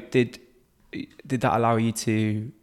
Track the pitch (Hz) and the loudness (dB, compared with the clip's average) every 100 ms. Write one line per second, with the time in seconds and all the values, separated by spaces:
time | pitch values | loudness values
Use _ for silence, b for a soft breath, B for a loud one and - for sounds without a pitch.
0 | - 127 120 - - _ _ _ _ - | 2 0 0 -2 -20 _ _ _ _ -14
1 | - - 139 131 127 113 117 113 113 110 | -14 -14 -6 -2 0 2 4 2 2 0
2 | - 110 107 107 110 - | 0 0 0 -2 -6 -12